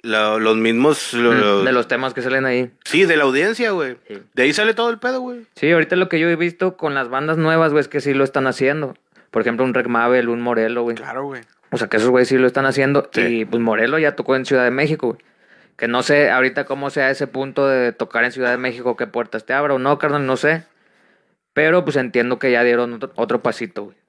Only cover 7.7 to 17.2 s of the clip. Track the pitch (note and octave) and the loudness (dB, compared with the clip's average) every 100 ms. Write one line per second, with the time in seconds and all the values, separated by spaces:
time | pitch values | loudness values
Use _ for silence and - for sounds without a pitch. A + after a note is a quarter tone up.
7.7 | D3 C3+ D3 C#3+ C#3 C3+ C#3+ C3 B2 C3+ | 2 0 -4 -2 0 0 0 -2 0 0
8.7 | D3+ C#3 - _ _ _ A#2 A#2 A#2 C3 | 0 -6 -12 _ _ _ -2 -2 0 0
9.7 | B2 A#2+ A#2+ A#2+ B2+ A#2+ A#2 A#2+ A2+ A2+ | 0 0 0 2 2 2 -2 -2 0 0
10.7 | A#2+ A#2+ A2+ C3+ B2+ C#3 C3 A2+ _ _ | -2 -4 -6 -10 -10 -10 -12 -18 _ _
11.7 | C3 G#2 A2 A#2+ B2 B2 C3 B2+ C3+ C3+ | -6 -2 0 4 4 4 4 4 2 0
12.7 | C3+ C#3 C#3+ - A#2+ A#2+ A#2 G#2+ A2+ A2+ | 0 0 0 -2 -2 -2 -2 -2 -2 0
13.7 | G#2+ A#2+ D#3 D3+ C#3+ B2+ C3+ B2+ C3+ B2 | 0 0 2 0 -2 -2 -2 2 2 2
14.7 | C3 D3 D#3 B2 - _ _ _ - _ | 0 -2 -2 -4 -6 _ _ _ -20 _
15.7 | - A#2 B2 B2+ D3 C#3 B2+ B2+ A#2 C3+ | -6 -2 -2 2 4 4 2 0 -2 -6
16.7 | C#3 C#3 D3 C3 C3 | -6 -6 -2 -2 -2